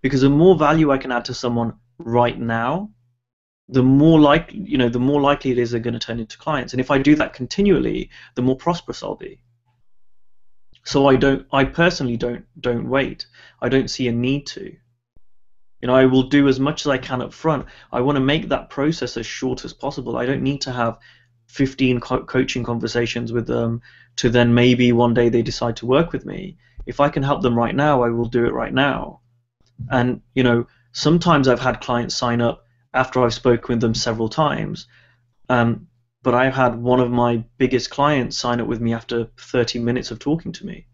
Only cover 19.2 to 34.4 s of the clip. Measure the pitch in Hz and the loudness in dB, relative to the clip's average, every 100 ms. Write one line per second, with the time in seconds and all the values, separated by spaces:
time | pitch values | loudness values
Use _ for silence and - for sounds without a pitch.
19.2 | 117 - 131 127 - - 135 143 120 123 | -10 -6 -6 -6 -10 -10 -10 -8 -8 -6
20.2 | 123 139 131 143 - 123 117 113 _ _ | -6 -4 -4 -4 -8 -8 -10 -12 _ _
21.2 | _ _ _ - 135 - 131 123 - 127 | _ _ _ -4 -4 0 -2 -2 -4 -6
22.2 | - 131 127 131 117 117 113 120 117 120 | -2 -4 -2 -6 -6 -6 -4 -4 -4 -6
23.2 | 117 117 113 120 117 117 - - _ - | -6 -6 -4 -4 -2 -6 -12 -20 _ -2
24.2 | 123 120 120 120 123 123 123 117 120 117 | 0 4 4 6 4 4 4 4 2 4
25.2 | 120 120 113 - 123 113 117 135 165 - | 2 2 -2 -4 -6 -6 0 0 0 -6
26.2 | - 95 95 - _ - - 123 143 147 | -10 -12 -14 -18 _ -16 -12 0 0 0
27.2 | 139 139 123 117 117 131 151 139 120 117 | -2 0 0 0 0 0 2 2 0 -2
28.2 | 117 120 117 123 120 127 139 113 - - | -2 0 0 -2 -4 0 0 -2 -8 -14
29.2 | _ _ _ _ _ _ - 135 123 123 | _ _ _ _ _ _ -4 0 0 -2
30.2 | _ - 123 117 123 _ _ - 151 170 | _ 0 2 2 -2 _ _ -4 2 2
31.2 | 170 151 131 120 127 120 - 120 104 - | 4 4 4 2 0 -4 -4 -4 -4 -4
32.2 | 123 117 120 - _ _ _ 127 127 127 | -2 0 0 -2 _ _ _ -2 0 2
33.2 | 123 113 127 117 - 120 117 117 123 113 | 0 2 2 2 0 0 0 0 -4 -2
34.2 | 110 - | -4 0